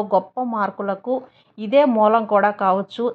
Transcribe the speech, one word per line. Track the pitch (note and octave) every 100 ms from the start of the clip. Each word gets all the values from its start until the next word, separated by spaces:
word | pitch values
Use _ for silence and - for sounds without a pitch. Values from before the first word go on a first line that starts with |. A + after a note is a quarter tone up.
| G3+
గొప్ప | G3 F#3+ - B3
మార్పులకు | A3+ G3 - G3+ G3 A#3+ B3+ - _ _ -
ఇదే | G#3+ C#4 D4
మూలం | A3 G#3+ A3+ G#3+
కూడా | G3+ G3+
కావచ్చు. | G#3 F#3+ F#3+ G3 - A#3